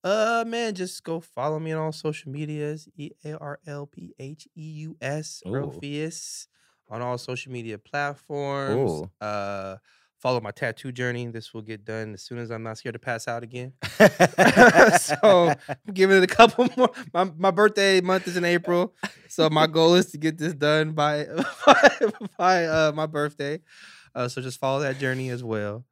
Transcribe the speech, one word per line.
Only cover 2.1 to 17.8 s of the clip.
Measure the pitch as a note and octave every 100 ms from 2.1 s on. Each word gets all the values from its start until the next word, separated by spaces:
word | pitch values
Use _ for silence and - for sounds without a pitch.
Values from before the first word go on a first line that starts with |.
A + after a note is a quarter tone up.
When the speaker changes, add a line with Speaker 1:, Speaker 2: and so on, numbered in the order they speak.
| D3 D3+
Speaker 1:
medias, | C#3 D3+ D3+ D3 D#3 - -
E | C#3+ - D3+
A | D3+
R | D3 C#3+ -
L | C#3+ C#3+
P | - F3 -
H | C3+ D#3 - -
E |
U | D#3 D3+ D#3 -
S, | C3 D3 D3+ - F2+
Speaker 2:
Ooh. |
Speaker 1:
Earlpheus, | B2+ D3 F2 C#3+ D3 D#3+ E3 - - - _ _ _ _
on | A2
all | B2 B2
social | - B2+ A#2
media | B2 A2+ G#2
platforms. | _ C#3+ C#3+ C#3+ _ C#3+ C#3 C#3 C#3 C3 B2
Speaker 2:
Ooh. | D#2 F#2 _
Speaker 1:
Uh, | G#2+ G#2 G2+ G2+ F#2+ F#2+ _ _ _ _
follow | B2+ B2
my | G#2+
tattoo | - B2 A2 C3+
journey. | B2 B2 A#2+ A#2+
This | A2+ -
will | A2+
get | G#2+ G#2+
done | G#2+ A2 A2
as | G2+
soon | - A#2+
as | A#2
I'm | A2+
not | A2+ A2
scared | B2+
to | A2
pass | - A2+ -
out | A#2
again. | A#2 B2+ B2+ _
<laughs> | - -
Speaker 2:
<laughs> | G#3 - F3 - F3 - A#3+ - A3+ F3
Speaker 1:
So, | - D3 A3 F#3 E3+ C#3 -
I'm | C#3 -
giving | F#3+ F#3+ G3
it |
a | F#3
couple | - A#3 - B3 -
more. | B3+ - B3
My, | E3+ F#3+ D#3+
my | F#3+
birthday | F#3 G#3+ G#3